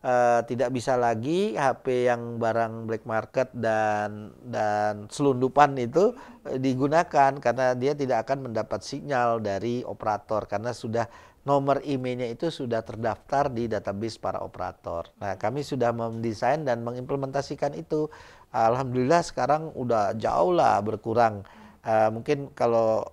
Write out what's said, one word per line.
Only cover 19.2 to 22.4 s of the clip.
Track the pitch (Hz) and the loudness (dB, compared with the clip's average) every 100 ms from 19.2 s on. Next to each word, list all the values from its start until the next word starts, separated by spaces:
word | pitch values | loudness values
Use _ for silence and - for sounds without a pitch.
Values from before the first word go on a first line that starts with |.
sekarang | 170 - 127 151 160 - | 2 -4 0 0 -2 -6
udah | 123 113 101 110 | 0 2 2 0
jauh | 113 123 175 175 | 0 2 4 4
lah | 127 101 | 4 4
berkurang. | 104 107 117 113 117 101 98 - - - 120 | 0 -4 -2 2 2 2 -14 -20 -20 -10 0
Eh, | 110 110 | 4 4
mungkin | 113 117 139 | 0 -2 -2